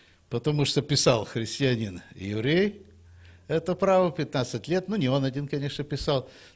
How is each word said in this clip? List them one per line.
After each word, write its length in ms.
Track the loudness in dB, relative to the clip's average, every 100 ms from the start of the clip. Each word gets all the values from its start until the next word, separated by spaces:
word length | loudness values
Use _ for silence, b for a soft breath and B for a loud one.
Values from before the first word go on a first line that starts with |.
| b b -8
потому 360 | -4 0 0 2
что 160 | 0
писал 440 | 2 4 4 4 0
христианин 760 | -4 -4 0 0 2 -2 -8 -14 -10
еврей 720 | -6 -2 2 2 2 -2 -16 -20 b b b b -4
это 260 | -2 -2
право 380 | 0 4 4 4
пятнадцать 560 | 0 -2 -2 -2 -4 -2
лет, 200 | -2 -2
ну, 80 | 0
не 140 | 2
он 160 | 2 0
один, 220 | -2 -4
конечно, 360 | -4 -4 -6
писал, 460 | -6 -4 0 0 B B B